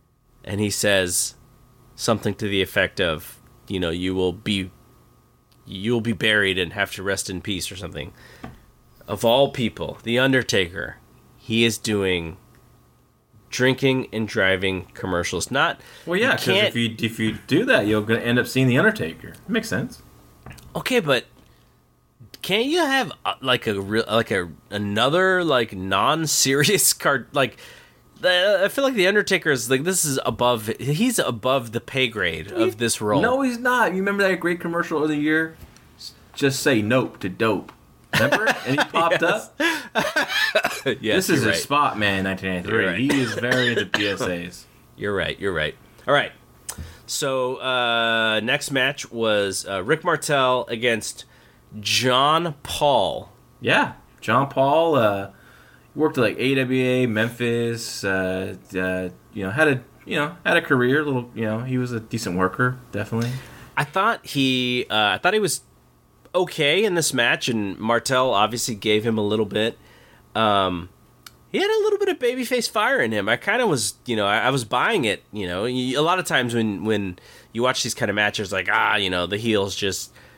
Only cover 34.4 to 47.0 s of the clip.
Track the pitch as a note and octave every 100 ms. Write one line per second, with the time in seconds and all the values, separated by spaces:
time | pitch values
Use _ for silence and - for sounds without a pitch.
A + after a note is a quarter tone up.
34.4 | E3+ F3 F3 E3+ E3+ D#3 D#3 D3 D3+ D#3
35.4 | D#3+ D#3+ - - - - - - - -
36.4 | C#3 C3 D3+ A#2 G#2 B2+ A2+ - F#2+ F2+
37.4 | A2+ F#2 - - - _ _ - B2+ E3+
38.4 | A3 - A#2+ C#3+ - E3+ E3 F3+ E3 G#3+
39.4 | - - E4 D#4 A#3 A3+ - D4+ - G5+
40.4 | - - - - C3+ A2+ G#2+ G2 F#2 D3
41.4 | A2 E2 - D3 C#3 G#2+ G#2 F#2+ F#2+ F#2
42.4 | F#2+ F#2 G2+ A2 F#2+ F2 C#3 C#3 A#2+ G#2
43.4 | B2 B2+ A#2+ A2+ F#2 G#2 G2+ F#2+ G#2+ F2
44.4 | F2 - - - - - G2+ G2 D#2+ -
45.4 | G2 E2 D2+ - - - - C#3 G#2 -
46.4 | - - - - - -